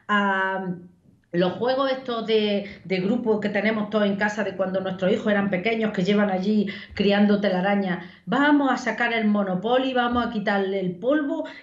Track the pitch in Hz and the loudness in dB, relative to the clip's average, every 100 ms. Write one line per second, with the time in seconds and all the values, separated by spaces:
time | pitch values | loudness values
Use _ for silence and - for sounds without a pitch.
0 | - 208 202 190 190 190 185 175 - _ | -2 0 2 0 -2 -2 -6 -8 -12 _
1 | _ _ _ 170 180 - 240 262 269 262 | _ _ _ 0 0 0 0 0 0 -2
2 | 247 233 214 220 208 202 202 - 175 185 | -4 -6 0 2 2 0 -4 -12 -4 -2
3 | 196 247 220 208 202 202 214 220 202 214 | 0 0 0 0 0 -2 0 -2 -2 0
4 | 202 196 208 220 196 185 185 190 190 185 | 0 0 -2 -2 -4 -4 -2 -2 -4 -2
5 | 185 226 214 208 196 180 226 226 214 190 | 0 2 2 0 0 0 0 0 -2 0
6 | 180 208 202 185 196 214 - - - - | 2 2 2 0 2 2 0 -4 -8 -2
7 | 196 202 208 196 202 185 196 202 185 170 | 2 4 4 4 2 0 2 0 0 -4
8 | - - - 247 294 294 269 247 226 220 | -8 -14 -2 2 4 4 4 0 -2 -2
9 | 233 226 214 208 190 180 220 254 262 247 | 0 0 2 2 0 -2 0 0 2 0
10 | 240 240 233 208 202 202 190 196 180 175 | 0 0 -2 -2 0 0 0 -2 -4 -2
11 | 240 302 285 320 - - | 0 0 0 -4 -6 -12